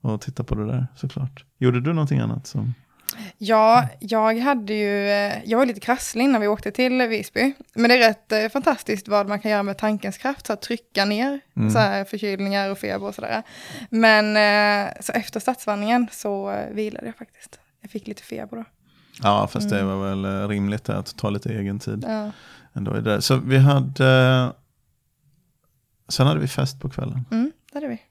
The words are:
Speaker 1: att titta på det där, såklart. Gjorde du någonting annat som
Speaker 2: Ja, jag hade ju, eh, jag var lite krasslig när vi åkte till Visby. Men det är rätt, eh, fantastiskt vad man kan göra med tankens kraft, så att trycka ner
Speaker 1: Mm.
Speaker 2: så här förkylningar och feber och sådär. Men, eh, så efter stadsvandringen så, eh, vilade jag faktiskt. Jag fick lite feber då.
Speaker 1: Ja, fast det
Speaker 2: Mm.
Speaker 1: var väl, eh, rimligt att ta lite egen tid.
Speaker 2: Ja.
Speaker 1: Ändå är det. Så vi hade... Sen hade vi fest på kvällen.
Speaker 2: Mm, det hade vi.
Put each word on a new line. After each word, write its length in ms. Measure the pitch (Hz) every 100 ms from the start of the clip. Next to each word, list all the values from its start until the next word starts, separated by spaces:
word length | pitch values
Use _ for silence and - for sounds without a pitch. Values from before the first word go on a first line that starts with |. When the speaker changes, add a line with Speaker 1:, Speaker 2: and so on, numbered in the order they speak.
Speaker 1:
att 180 | 127 107
titta 220 | - -
på 120 | 117 107
det 120 | 107
där, 200 | 127 127 -
såklart. 480 | 139 139 131 - _ _
Gjorde 220 | 127 123
du 120 | 135
någonting 260 | 165 147 139
annat 280 | 110 110 -
som 260 | - 110 120 _ _ - - 208 -
Speaker 2:
Ja, 500 | 202 220 220 233 240 -
jag 400 | 202 226 220 226
hade 340 | 254 269 202
ju, 360 | 214 208 202 202
eh, 240 | 202 202 202 -
jag 120 | 226
var 80 | 269
lite 140 | 220
krasslig 500 | - 254 - 220 269
när 100 | 247
vi 80 | 208
åkte 240 | 208 208
till 300 | 202 254 254
Visby. 520 | 240 220 - - 262 277 - -
Men 140 | 233
det 60 | 247
är 120 | -
rätt, 220 | 202 _
eh, 180 | 214 220
fantastiskt 580 | 277 294 269 - 208 196
vad 200 | 208 196
man 120 | 208
kan 120 | 214
göra 120 | 208
med 140 | 202 196
tankens 400 | 214 214 202 196
kraft, 300 | 262 277 -
så 60 |
att 80 | 220
trycka 440 | - 233 _ - 202
ner 340 | 208 262 277 _ -
Speaker 1:
Mm. 120 | 107
Speaker 2:
så 80 | 110
här 240 | 208 196 196
förkylningar 640 | 202 208 196 196 196 196
och 60 | 196
feber 300 | 208 196 196
och 80 | 202
sådär. 280 | 214 214 226 - - - 240
Men, 360 | 226 226 214 214 214
eh, 540 | 208 208 208 208 202 -
så 100 | -
efter 280 | - 208 226
stadsvandringen 680 | 226 247 - 202 208 247 233
så, 400 | - 214 196 196
eh, 220 | 202 208
vilade 320 | 208 214 - -
jag 100 | 226
faktiskt. 440 | 226 _ - - _ _
Jag 100 | 208
fick 160 | 214 202
lite 160 | 202
feber 340 | - 226 208 233
då. 60 | 226 _ _ _ _ -
Speaker 1:
Ja, 240 | 107 104 101
fast 220 | 110 104
det 100 | 104
Speaker 2:
Mm. 200 | 98 98
Speaker 1:
var 100 | 98
väl, 160 | 98 98
eh, 220 | 98 101
rimligt 420 | 104 101 107 -
att 280 | 101 95 -
ta 120 | 107
lite 200 | 104 113
egen 260 | 110 101 101
tid. 260 | - 107 156
Speaker 2:
Ja. 240 | 220 208 208 - - _
Speaker 1:
Ändå 200 | - 196
är 80 | 107
det. 200 | 110 104
Så 140 | - 131
vi 220 | - 135
hade... 920 | 135 139 131 135 131 131 127 131 127 - _ _ _ _ _ _ _ _ _ _ _ _ _ _ _
Sen 180 | - 135
hade 120 | 156
vi 80 | 143
fest 320 | - 135 -
på 80 | -
kvällen. 360 | - - 135 120
Speaker 2:
Mm, 200 | 226 262 - _
det 60 | 285
hade 100 | 294
vi. 120 | 226 _